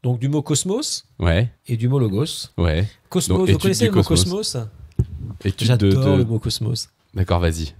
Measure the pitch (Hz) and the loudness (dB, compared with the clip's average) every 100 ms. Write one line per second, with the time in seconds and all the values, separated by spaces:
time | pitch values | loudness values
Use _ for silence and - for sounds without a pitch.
0 | 127 123 135 151 147 151 180 214 311 - | -2 -2 0 -2 0 -2 0 -4 -4 -10
1 | _ - 87 82 120 - - 117 120 139 | _ -2 2 2 0 -6 -8 -2 0 0
2 | 113 98 160 - - - 85 78 104 - | 0 0 -4 -6 -10 -2 0 2 -2 -6
3 | _ 185 - 92 185 95 196 185 226 185 | _ -4 0 2 2 2 2 2 2 2
4 | - 160 180 190 214 127 107 - - - | 2 2 2 -2 -4 -6 -8 -14 -12 -4
5 | - - - - 98 - 113 123 101 95 | -4 -6 -14 -6 -6 -2 2 4 4 4
6 | 135 - 117 113 117 - 117 120 - _ | 4 2 2 -2 -4 -4 -4 -4 -8 _
7 | _ - 92 87 85 82 78 - | _ -4 0 2 2 0 -6 -10